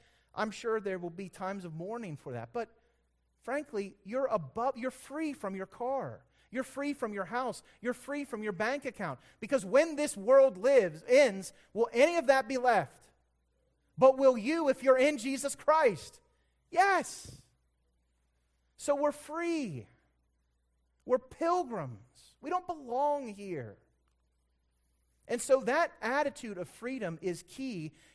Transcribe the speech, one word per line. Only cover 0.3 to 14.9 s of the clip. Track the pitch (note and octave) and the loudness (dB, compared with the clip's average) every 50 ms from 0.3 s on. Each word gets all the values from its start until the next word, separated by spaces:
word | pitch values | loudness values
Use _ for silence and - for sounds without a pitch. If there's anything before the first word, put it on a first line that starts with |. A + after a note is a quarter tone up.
| - | -6
I'm | - G#3 A3 | -4 -4 -4
sure | G3 - - A#3 A3 A3 | -4 -6 -4 -4 -4 -2
there | G3+ G3+ F#3 F#3 | -2 -4 -6 -6
will | F3 F3 | -8 -10
be | E3 F3+ G3 F#3 | -10 -12 -14 -14
times | - - G3+ F#3 G3+ G3+ F3+ | -12 -8 -8 -8 -8 -8 -10
of | E3+ D#3 | -12 -10
mourning | D#3+ F3 G3 A3+ A#3+ A3+ F#3 D3 | -10 -10 -8 -8 -10 -10 -10 -12
for | - - C#3+ | -12 -12 -10
that, | B2 A#2+ A2+ A#2 | -10 -10 -10 -8
but | - - A3+ - _ _ _ _ _ _ _ _ _ _ _ _ _ _ | -8 -8 -8 -8 _ _ _ _ _ _ _ _ _ _ _ _ _ _
frankly, | _ G#3+ B3+ D4 D4+ - - G3+ G3+ G3 - _ _ | _ -6 -6 -6 -6 -6 -8 -8 -8 -8 -12 _ _
you're | F#3+ A3+ C4 C#4 | -6 -4 -2 -2
above, | - A3+ G#3 D3+ C3 - A3+ A#3+ C4+ C4 | 0 -2 -4 -4 -6 -6 -4 -2 -2 -2
you're | A#3+ A#3 C4 | -4 -6 -6
free | B3 - - - C#4 D4+ D#4+ D4+ | -8 -8 -16 -12 -8 -6 -6 -6
from | C#4 - - G3 F#3+ | -6 -6 -8 -8 -6
your | F#3+ F#3+ | -8 -10
car. | F#3 - - A#3+ B3+ C4+ C4+ A3 - A3 - - _ _ _ _ _ | -10 -10 -8 -6 -4 -4 -4 -6 -6 -10 -14 -20 _ _ _ _ _
You're | - B3+ B3+ | -8 -6 -6
free | - - C4+ C#4 D4 | -6 -6 -6 -6 -6
from | C#4+ - C4 A3 | -4 -4 -6 -6
your | G#3 G3+ F#3+ | -4 -6 -6
house. | D#3+ A3 B3 C4 A#3+ F#3 - - - - _ | -4 -4 -4 -4 -4 -6 -8 -14 -20 -20 _
You're | - A#3+ A#3+ | -6 -6 -6
free | - - - C#4+ D4 C#4+ | -6 -8 -8 -6 -6 -6
from | - - G#3 | -8 -8 -6
your | G#3+ G#3+ | -6 -6
bank | G3 E3 G#3+ A#3 C#4 D4 - | -4 -2 -2 -2 -2 -4 -6
account. | B3+ - - G3+ D#3+ - - - - _ _ | -8 -8 -6 -6 -6 -6 -8 -14 -20 _ _
Because | A3+ - C#4+ B3+ F#3 | -4 0 0 0 0
when | F#3+ F#3+ C4+ D#4+ E4 D#4 | 4 4 4 4 4 0
this | C#4 D4+ D4 - | -2 -2 -2 -4
world | G#3 F#3+ A3 C4 C#4 C4+ C4 F#3+ | -4 4 6 8 8 8 8 4
lives, | F#3 G3 C4 C#4 B3+ G3 F3 D3+ D#3+ - | 2 2 6 6 6 6 4 -2 -8 0
ends, | - - C#4 D4 A#3+ F#3+ F#3+ F3+ - - - - _ | 4 6 6 6 6 2 -2 -10 -12 -14 -18 -20 _
will | _ G3+ A#3 A#3 | _ -2 -2 0
any | - A#3 C#4 E4 E4+ | 4 4 4 6 6
of | E4+ C4+ A#3 | 2 4 4
that | C4+ C4+ C4 G#3+ | 4 4 4 0
be | C4+ B3+ | -2 2
left? | B3 B3 A#3 F#3+ D3 A#2 - - - _ _ _ _ _ _ _ _ _ _ _ _ _ _ _ _ _ _ - | 4 4 4 4 2 -2 -10 -20 -20 _ _ _ _ _ _ _ _ _ _ _ _ _ _ _ _ _ _ 6
But | B3 C4+ C4+ C4 | 6 6 8 8
will | C#4 C4+ B3+ A3+ | 6 6 6 4
you | G3 B3+ D#4+ E4+ D#4+ C#4 | 0 0 0 2 2 2
if | C4 - | 0 2
you're | A#3+ C4+ | 4 4